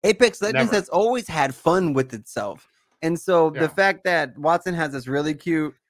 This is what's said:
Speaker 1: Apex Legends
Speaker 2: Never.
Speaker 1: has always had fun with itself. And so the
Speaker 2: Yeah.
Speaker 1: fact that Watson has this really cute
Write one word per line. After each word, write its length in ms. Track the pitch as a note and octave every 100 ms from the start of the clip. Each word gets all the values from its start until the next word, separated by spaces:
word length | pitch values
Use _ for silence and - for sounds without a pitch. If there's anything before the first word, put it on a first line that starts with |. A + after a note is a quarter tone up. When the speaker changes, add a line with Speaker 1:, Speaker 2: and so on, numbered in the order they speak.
Speaker 1:
Apex 360 | G3+ G#3+ A#3+ -
Legends 320 | G#3 A#3+ A#3+
Speaker 2:
Never. 40 | G#3
Speaker 1:
has 80 | F3+
always 400 | F3 A3 B3 G#3
had 260 | D#3+ C#3
fun 380 | C3 - F3+ F3
with 220 | C3+ C3
itself. 540 | A2+ - - G#2 E2 _ _ _ _
And 160 | D#3+ E3
so 300 | - F3 D#3+
the 120 | D3+
Speaker 2:
Yeah. 40 | D#3+
Speaker 1:
fact 360 | F3 G3 F#3+
that 340 | F#3 E3+ C#3+ C3
Watson 360 | D3 E3+ F3+
has 180 | E3+ D#3
this 160 | C3+ B2
really 260 | C#3 D3+
cute 400 | D3 - D#3+ D3+ -